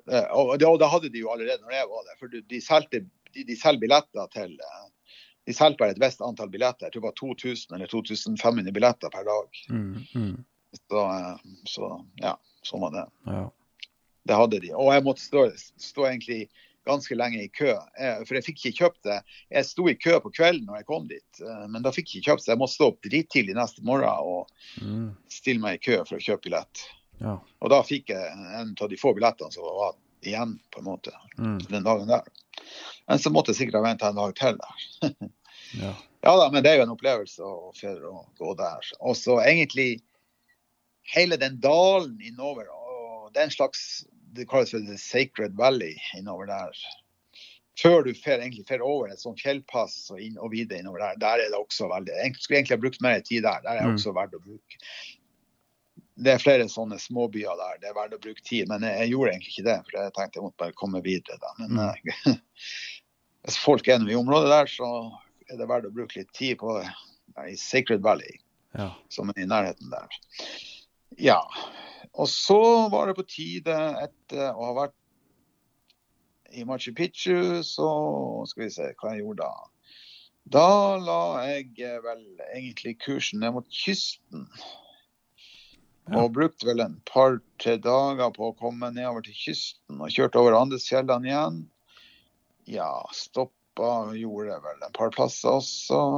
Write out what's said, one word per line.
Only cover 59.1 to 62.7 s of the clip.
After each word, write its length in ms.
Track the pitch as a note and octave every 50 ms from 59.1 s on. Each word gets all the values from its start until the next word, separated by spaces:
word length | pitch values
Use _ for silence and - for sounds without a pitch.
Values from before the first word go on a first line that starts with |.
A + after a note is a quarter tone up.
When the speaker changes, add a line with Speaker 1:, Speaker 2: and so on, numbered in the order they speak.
Speaker 1:
gjorde 220 | B2 C3+ C3+ A2
egentlig 180 | F2+ F2+ - -
ikke 160 | - - F#2+
det, 120 | A2+ A2 F#2 -
for 140 | - - F#2+
jeg 140 | G2+ G2 -
tenkte 240 | G2 G2 F#2 - -
jeg 60 | G2
måtte 180 | F2+ - -
bare 100 | F2 F2
komme 300 | - - - F#2+ F#2+ F#2
videre 360 | F2 F#2 F#2 F2 - - - -
da. 80 | - - - -
Men, 120 | A2+ G#2+
Speaker 2:
Mm. 100 | A#2+ A2+
Speaker 1:
eh, 580 | G#2+ G2 - - - D#2+ - - - C#3+ B2 -
<laughs> 1080 | _ _ _ - - -